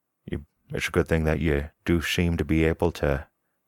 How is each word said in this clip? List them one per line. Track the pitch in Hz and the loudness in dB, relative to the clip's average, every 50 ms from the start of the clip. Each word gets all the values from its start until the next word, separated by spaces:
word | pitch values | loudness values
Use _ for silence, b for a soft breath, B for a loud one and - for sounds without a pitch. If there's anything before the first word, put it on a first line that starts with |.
| _ _ _ _ - | _ _ _ _ -12
you, | - - 73 73 _ _ _ _ - | -10 -10 -10 -10 _ _ _ _ -10
it's | - - - - | -8 -6 -6 -2
a | |
good | - 90 82 - | 0 0 0 2
thing | 82 82 78 | 2 2 2
that | 78 80 76 | 2 2 2
you | 78 82 71 71 71 76 _ _ - | 2 0 0 0 -2 -4 _ _ -2
do | - 87 85 | 0 0 0
seem | 78 - - - 90 85 85 78 | 0 -2 0 0 0 0 0 0
to | 78 | 0
be | 71 82 80 80 | 0 2 2 2
able | 80 82 - - 85 80 | 2 2 2 0 -2 -2
to | - - 73 69 71 73 - _ _ _ _ _ _ _ | 0 0 0 0 0 -4 -8 _ _ _ _ _ _ _